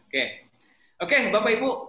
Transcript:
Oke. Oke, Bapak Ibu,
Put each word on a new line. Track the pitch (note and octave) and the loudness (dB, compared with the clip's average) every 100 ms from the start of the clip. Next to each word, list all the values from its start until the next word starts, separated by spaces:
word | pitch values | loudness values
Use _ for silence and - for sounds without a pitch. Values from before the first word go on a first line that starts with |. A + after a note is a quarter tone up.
| _ | _
Oke. | C3+ A#2+ - - _ _ _ _ - | -4 -4 -6 -20 _ _ _ _ -8
Oke, | F3 C#4+ A3 | 0 2 2
Bapak | G3+ A3+ A3+ | 2 2 0
Ibu, | C4 - | 0 -4